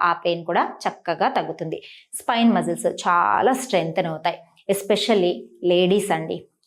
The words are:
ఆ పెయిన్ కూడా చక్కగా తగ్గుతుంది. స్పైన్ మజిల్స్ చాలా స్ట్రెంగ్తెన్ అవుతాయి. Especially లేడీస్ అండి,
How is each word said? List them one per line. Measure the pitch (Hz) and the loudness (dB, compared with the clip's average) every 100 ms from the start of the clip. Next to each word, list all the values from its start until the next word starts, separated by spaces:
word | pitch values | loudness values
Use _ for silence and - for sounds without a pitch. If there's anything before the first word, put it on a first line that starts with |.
| 175 | 0
ఆ | 170 | 0
పెయిన్ | 175 170 165 | -2 -2 -2
కూడా | 190 - - 185 | 0 -2 -4 -8
చక్కగా | - - 160 226 185 | -6 -4 -2 0 0
తగ్గుతుంది. | 156 160 160 - - - _ - | -4 -6 -8 -8 -12 -20 _ -10
స్పైన్ | - 233 233 190 | -2 2 4 4
మజిల్స్ | 170 170 175 - 190 | 0 -2 -2 -2 0
చాలా | 175 135 - 240 262 | 2 2 2 2 0
స్ట్రెంగ్తెన్ | 262 277 165 190 175 | 0 -2 0 -2 -4
అవుతాయి. | 156 175 160 - _ - 196 | -4 -4 -6 -10 _ -4 -2
Especially | - 208 - 208 175 - - - 175 | 0 0 2 2 2 -2 -8 -4 2
లేడీస్ | 175 180 202 190 160 | 4 4 2 0 -2
అండి, | 160 180 - _ | -4 -8 -12 _